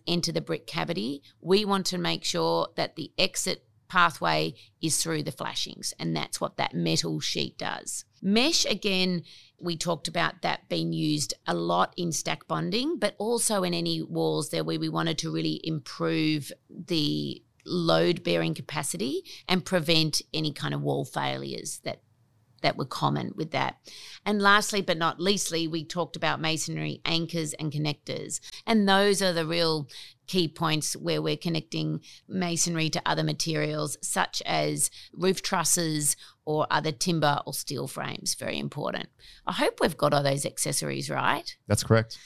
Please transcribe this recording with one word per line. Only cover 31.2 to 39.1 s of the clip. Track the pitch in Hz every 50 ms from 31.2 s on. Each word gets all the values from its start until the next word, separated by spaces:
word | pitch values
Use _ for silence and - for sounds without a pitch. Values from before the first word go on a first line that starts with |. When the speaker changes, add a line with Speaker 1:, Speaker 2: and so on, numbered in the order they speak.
Speaker 1:
we're | 156 160 151
connecting | 156 - 175 165 160 156 - - 160 160 156 156 - - - - - _ -
masonry | - 185 180 175 170 160 - 175 170 160 160 160
to | 156 170 -
other | - 156 156 160
materials, | 156 151 151 - 165 160 156 151 151 151 151 151 151 143 - -
such | - - 196 180 - - - -
as | - 160 160 151 151 151 147 147 - - - - - -
roof | - 165 185 190 - -
trusses | - - 180 165 - - 175 170 160 156 151 147 147 - - - - - _ -
or | - 151 151 147 -
other | - 151 147 151 139
timber | - - 180 170 160 151 147 143 - -
or | - 147
steel | - - - 147 147 139
frames. | 135 - - 135 139 - - - - -
Very | - - - - 71
important. | 147 147 - 139 - - - - - -